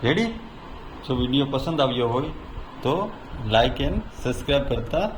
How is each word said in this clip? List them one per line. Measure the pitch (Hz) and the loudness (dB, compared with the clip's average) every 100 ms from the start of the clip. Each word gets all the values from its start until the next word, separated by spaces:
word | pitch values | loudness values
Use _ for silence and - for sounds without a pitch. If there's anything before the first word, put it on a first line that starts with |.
રેડી? | 117 170 226 226 - - - - - - - | 4 2 2 -2 -12 -14 -12 -12 -12 -12 -2
જો | 127 | 0
વીડિયો | 123 135 139 | 2 2 2
પસંદ | 131 147 160 | 0 0 2
આવ્યો | 135 123 120 | 2 4 2
હોય | 123 151 - - - - - | 2 -2 -6 -10 -12 -12 -4
તો | 123 160 214 - - - 113 | 0 0 0 -6 -12 -6 4
like | 110 120 - 143 | 6 6 2 0
and | 196 - - 127 | 0 -2 -4 -2
subscribe | 127 - 139 139 | -2 2 2 2
કરતા | 117 110 156 208 | -2 0 0 -2